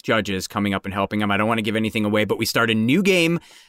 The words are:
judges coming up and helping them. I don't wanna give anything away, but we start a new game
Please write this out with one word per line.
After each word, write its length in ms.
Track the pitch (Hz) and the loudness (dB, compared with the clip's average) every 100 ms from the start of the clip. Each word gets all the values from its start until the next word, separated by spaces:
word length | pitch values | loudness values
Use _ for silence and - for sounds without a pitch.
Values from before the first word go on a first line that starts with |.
judges 440 | - 113 101 95 - | 0 0 0 -4 -4
coming 260 | 110 101 | -4 -2
up 120 | 95 98 | -2 -4
and 80 | |
helping 260 | 101 98 107 | -4 -2 -2
them. 120 | 104 | 0
I 60 | 101 | 0
don't 100 | 107 | 0
wanna 140 | 113 | 0
give 140 | 110 107 | -2 -2
anything 280 | 110 110 | -2 -2
away, 220 | 104 107 101 | 0 0 0
but 120 | 107 | 0
we 80 | 113 | 0
start 240 | 123 117 | 0 2
a 60 | 110 | 2
new 260 | 113 165 | 2 2
game 380 | 196 185 165 170 - - | 2 2 2 -2 -8 -20